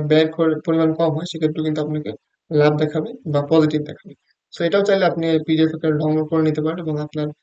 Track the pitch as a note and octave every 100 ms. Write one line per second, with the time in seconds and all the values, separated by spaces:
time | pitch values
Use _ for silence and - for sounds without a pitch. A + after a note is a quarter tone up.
0 | D3 D#3 D#3 E3 D#3+ D3+ - D#3+ D#3+ D#3+
1 | E3 D3+ F3+ D#3+ D#3 D#3+ D#3 D3+ D3+ D3+
2 | D3 - _ _ - D3+ D3+ D3+ D#3 D#3+
3 | A3 - D#3+ C#3+ C#3 D#3+ D3+ D3+ D3 -
4 | - - _ _ _ - E3+ G3 G3 F#3+
5 | F3 E3 E3 D#3+ D#3+ D#3+ D#3+ D#3 D#3+ D3+
6 | D#3 D#3 D3+ D#3+ D#3 D3+ D#3 F3+ D#3+ D3
7 | D3+ D#3 D3+ D3+